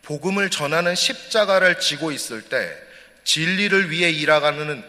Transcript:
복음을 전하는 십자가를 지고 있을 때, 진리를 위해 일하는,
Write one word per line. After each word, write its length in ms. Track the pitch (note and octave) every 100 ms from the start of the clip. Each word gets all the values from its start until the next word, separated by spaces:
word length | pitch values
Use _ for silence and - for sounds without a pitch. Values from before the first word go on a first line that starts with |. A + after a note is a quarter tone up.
복음을 480 | - D3+ D#3+ G3 G3
전하는 460 | - D3 D#3+ F3 F3
십자가를 840 | - - - A3 G3+ F#3+ F#3 F3
지고 320 | - D3 D#3+
있을 300 | C3+ - A2+
때, 340 | G#2+ C3 F2+ D2+ - - - _
진리를 640 | - D#3 E3 F#3+ G3+ G3 F#3
위해 200 | D#3+ F3
일하는, 720 | D#3 D3 D3+ D3 C#3+ D3+ C#3